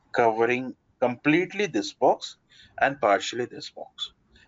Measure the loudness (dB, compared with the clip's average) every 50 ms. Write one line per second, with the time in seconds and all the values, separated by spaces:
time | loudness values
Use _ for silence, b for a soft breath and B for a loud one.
0 | _ _ -2 2 2 2 4 4 2 2 2 0 -2 -8 -12 _ _ _ _ -2
1 | -2 -2 -2 0 0 2 2 2 2 -2 -4 -4 -4 -2 -2 -4 -4 -4 -4 0
2 | 2 2 2 2 -2 -16 -18 _ _ b b b b b b 0 0 0 0 0
3 | 2 2 2 2 0 -4 -6 -6 -6 -8 -8 -14 -16 -16 -16 -16 -18 -18 _ -14
4 | -14 -14 _ _ _ _ b b b